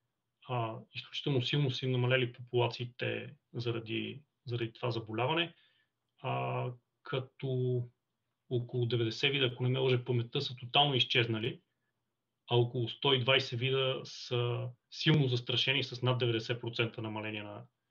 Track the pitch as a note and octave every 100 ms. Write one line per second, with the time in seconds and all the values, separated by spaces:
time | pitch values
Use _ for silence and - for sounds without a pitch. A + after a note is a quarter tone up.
0 | _ _ _ _ - B2 A2+ A#2+ - C3
1 | - - D#3 C3 B2 D3 C3+ A#2+ C3 B2+
2 | B2 B2+ B2 - - B2 A#2+ - A#2+ -
3 | A#2 A2 B2+ - _ B2 A#2 A2+ A2 A2+
4 | G#2+ B2 _ _ B2+ A#2 A#2 - B2 A2+
5 | G#2 A2 C3 D#3+ E3+ - _ _ _ _
6 | _ _ C3 B2+ B2+ B2 B2+ B2 _ _
7 | - C3+ B2 - C3+ B2+ B2+ B2 A#2+ _
8 | _ _ _ _ - B2 B2 B2+ A#2 A#2+
9 | A2+ A2 C#3+ C#3 B2+ B2 B2+ C3 C3 B2
10 | B2 A#2+ A#2 C#3+ - B2 B2 C#3+ C#3+ B2+
11 | - B2+ A#2 A2 A#2 - _ _ _ _
12 | _ _ _ _ - A#2+ A#2+ B2+ A2+ -
13 | C#3+ C3+ B2 C3+ - A#2 C3 C3+ C3 C3+
14 | - - - A#2+ A#2+ A#2+ B2 - _ -
15 | D#3+ D#3 C3 A#2+ - B2 - C3+ B2 B2
16 | B2+ B2 B2 A2+ - A#2+ A#2+ A#2+ A2 -
17 | A2 G#2+ G#2+ G#2+ G#2 G#2 B2 _ _